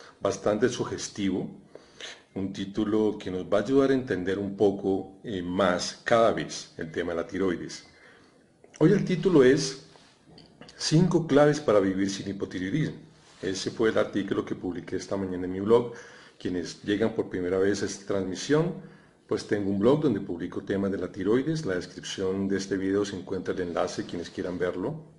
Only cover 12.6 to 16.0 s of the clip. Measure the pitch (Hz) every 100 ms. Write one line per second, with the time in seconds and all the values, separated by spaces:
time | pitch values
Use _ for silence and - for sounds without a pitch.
12.6 | 92 147 107 - - - - - 95 95
13.6 | - - 110 101 - 104 98 98 - -
14.6 | 92 87 - 92 - 98 92 90 90 92
15.6 | 101 120 - -